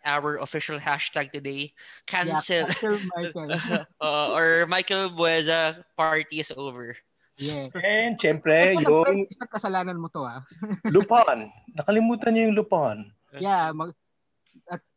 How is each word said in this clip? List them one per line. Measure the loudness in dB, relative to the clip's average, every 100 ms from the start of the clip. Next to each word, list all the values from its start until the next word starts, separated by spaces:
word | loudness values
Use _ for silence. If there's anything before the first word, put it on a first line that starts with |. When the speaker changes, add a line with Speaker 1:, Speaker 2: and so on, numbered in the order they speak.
| -2
Speaker 1:
our | -2 -2 -4
official | -6 -6 -6 -6
hashtag | -2 -2 -2 -4 -6
today, | -6 -8 -8 -10 -12 -20 -20 -6
cancel. | -2 0 0 0 0
Speaker 2:
Yeah, | 0
cancel | -2 -2 -2 -4
Michael. | -6 -8 -8 -6 -6 -4 -4
Speaker 1:
<laughs> | -6 -6 -2
Oo, | 0 0
or | 2 4 4 4
Michael | 0 0 -2 -2
Bueza, | 0 2 2 2 2 0 -4 -10 -2
party | 0 0 -2 -6
is | -8
over. | -8 -10 -10 -12 -16 _ _ _ -10
Speaker 2:
Yeah. | -8 -6 -8
Speaker 3:
And | -4 0 2 2 2
syempre, | 2 2 4 6 6 4
Speaker 2:
Ito, | 6 6 6
Speaker 3:
yung | 2 -2
Speaker 2:
isang | -8 -10
kasalanan | -6 -4 -4 -4 -6
mo | -8
to, | -8
ah. | -10 -10 -16 -14 -10
<laughs> | -6 2
Speaker 3:
Lupon. | 4 6 6 6 2 -4 -16 -14
Nakalimutan | -6 0 2 2 0 2
nyo | 2 4
yung | 2
Lupon. | 0 0 0 -4 -10 _ _
Speaker 2:
Yeah, | -8 -2 0 0
mag-, | -4 -8 -12 _ _ _ _ _ _ -14
at | -14 _